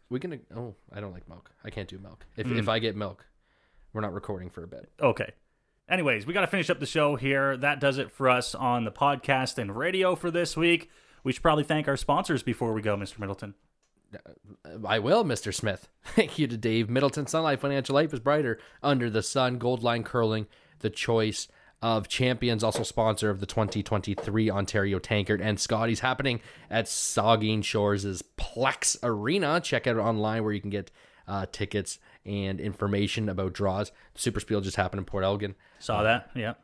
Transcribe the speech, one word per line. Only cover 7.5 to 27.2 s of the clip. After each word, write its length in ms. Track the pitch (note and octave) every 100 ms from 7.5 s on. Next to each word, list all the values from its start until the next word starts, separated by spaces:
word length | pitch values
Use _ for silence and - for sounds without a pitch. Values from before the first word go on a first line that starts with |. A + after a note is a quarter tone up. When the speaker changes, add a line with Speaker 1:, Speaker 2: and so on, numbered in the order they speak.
| B2+
Speaker 2:
That 240 | C#3+ C#3+
does 180 | C#3+ C3+
it 140 | -
for 160 | - C3
us 260 | B2 -
on 300 | - B2+ A#2+
the 80 | A2
podcast 680 | - C#3+ C#3 - C3 B2+ -
and 180 | G2+ A2
radio 380 | E3 F#3 F#3
for 160 | F3+ F3
this 260 | E3 E3 D#3
week. 340 | E3+ E3+ - _ _ -
We 80 | C3
should 100 | -
probably 220 | E3 D3+
thank 240 | D3 D#3 C#3+
our 80 | C#3
sponsors 480 | - D3 F#3+ C#3
before 280 | - A2 A#2
we 100 | A2
go, 140 | G#2+ G2+
Mister 220 | F#2+ -
Middleton. 360 | G2 G2 G#2 - _ _ _ _ _ - - - G2+ -
Speaker 1:
Uh, 220 | D#2 F#2 F#2+
I 120 | A2
will, 260 | A2+ A3
Mister 280 | F3+ A#2 G#2
Smith. 360 | - A2 F#2 - _
<laughs> 80 |
Thank 340 | - - E3 -
you 80 | C3+
to 100 | A2+
Dave 320 | A2+ A2+ A2
Middleton. 380 | B2+ C#3 D3 C#3
Sun 160 | D#3+
Life 180 | D#3+ C3+
Financial, 340 | C#3+ C#3 B2+
life 180 | C#3 D#3
is 80 | C3+
brighter 380 | B2+ D3+ B2+ A2 - -
under 280 | C#3 C3+ A#2+
the 120 | G#2+
sun. 360 | - C#3 B2+ B2
Gold 240 | A#2+ B2+
Line 220 | A#2 A#2
Curling, 420 | G#2+ B2 A2 A2 G#2+ _ _ -
the 100 | A2
choice 580 | - - A2+ A2 - - _ - -
of 260 | A#2 A2 G2+
champions. 560 | - B2+ A#2+ A#2+ A2+
Also 180 | A2 A2+
sponsor 480 | A2 - A2 G#2 G#2+
of 100 | F#2+
the 60 | G2
twenty 360 | - G#2 G#2
twenty-three 680 | - G#2 G2+ F#2+ - G#2+ G#2+
Ontario 480 | G2+ G2 G#2+ G2 F#2+
Tankard 420 | - G#2 F#2+ G#2
and 180 | G#2+ G2
Scotties, 400 | - A2 A#2 A2
happening 400 | C3 B2+ C3+ A#2+ - - -
at 160 | A2+ G#2+
Saugeen 760 | - - -